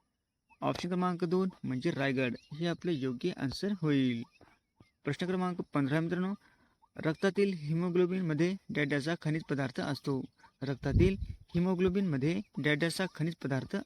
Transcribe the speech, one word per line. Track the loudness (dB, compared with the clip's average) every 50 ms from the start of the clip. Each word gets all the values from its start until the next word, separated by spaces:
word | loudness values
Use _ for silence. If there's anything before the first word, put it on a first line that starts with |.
| _ _ _ _ _ _ _ _ _ _ _ -6
ऑप्शन | -2 -2 -2 -2 -2 -2
क्रमांक | 0 0 0 0 0 0 0
दोन | 0 2 2 2 0 -2 -4 -6
म्हणजे | -4 -4 -2 -2 -2
रायगड, | -2 0 0 0 2 2 0 0 -2 -4 -10 -12 -8
हे | -4 -2 -2
आपलं | -2 -2 -2 -2
योग्य | -2 0 0 -2 -2 -2 -4 -4 -4 -2
आन्सर | -4 -4 -4 -2 -4 -4 -2 0
होईल. | 2 2 4 4 4 2 0 -2 -6 -10 _ -20 -20 -20 _ _ _ _ _ _ -20 _ _ _ -6
प्रश्न | -6 -4 -2 -2 -2
क्रमांक | 0 0 0 -2 -2 -4 -6 -4 0
पंधरा, | 0 0 2 2 2
मित्रांनो, | 0 0 0 0 -2 -2 -4 -6 _ _ _ _ _ _ _ _ _ _ -10 -4 -2
रक्तातील | -2 -2 0 0 0 2 2 2 0 0
हिमोग्लोबिनमध्ये | -2 -2 -2 0 0 0 2 2 2 2 2 2 0 0 0 0 2 2 0 0 -2 _ -6
डॅडॅचा | -2 -2 0 0 0 0 0 -2 -4 -2
खनिज | -2 -2 -2 -2 -2 -2
पदार्थ | -2 -2 -2 -2 -2 -4
असतो. | -4 -4 -4 -4 -4 -4 -4 -4 -4 -8 _ _ -20 -20 _ -8 -6
रक्तातील | -4 -4 -4 0 2 4 6 6 6 4 2 -4 -8 -10 -12 -10 -4 0
हिमोग्लोबिनमध्ये | 2 2 2 2 4 2 2 2 2 2 2 2 2 2 2 0 0 -4 _ -6 -2
डॅडॅचा | 0 2 2 2 2 0 0 -2 -4 -4 -2
खनिज | -2 -2 -2 -2 -4 -4
पदार्थ | -2 -2 -2 -2 -2 -4 -6 -4